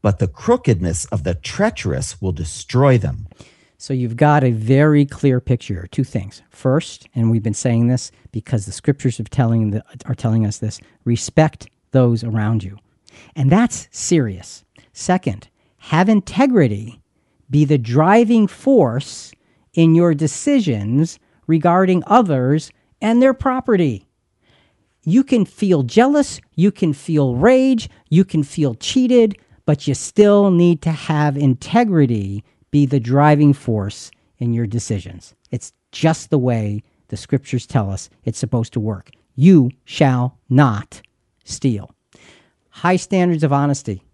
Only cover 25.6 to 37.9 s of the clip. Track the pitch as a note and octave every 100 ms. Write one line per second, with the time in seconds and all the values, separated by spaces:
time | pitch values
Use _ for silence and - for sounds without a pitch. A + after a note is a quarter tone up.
25.6 | G3+ E3 B2 A3 B3+ D4 C#4 - _ -
26.6 | G3 - E3+ C#3+ - D3+ C3+ B2 G3+ C4
27.6 | C4 A#3+ - _ _ D#3+ F#3+ D#3+ C#3 -
28.6 | C#3+ A2 - C4 B3+ B3 A3 G3 _ _
29.6 | - D3 - C3 - - G#3 G3+ G3+ F3
30.6 | F3 E3+ E3 D#3 - D3+ D3+ C#3+ C#3+ A#2+
31.6 | - A#3 A#3 E3+ C3+ A2+ G2 G2+ _ _
32.6 | _ D3 C#3 C3+ A2+ C#3 D3+ D3 D3 C#3
33.6 | - A2 G2 - - _ _ _ A#2+ A#2
34.6 | A2+ A#2 - G#2 F#2+ F2 - _ _ A#2
35.6 | - _ _ - D#3+ D#3+ - D3+ B2 A#2
36.6 | G#2 G#2 _ _ _ B2+ - C3+ - B2+
37.6 | - B2 G2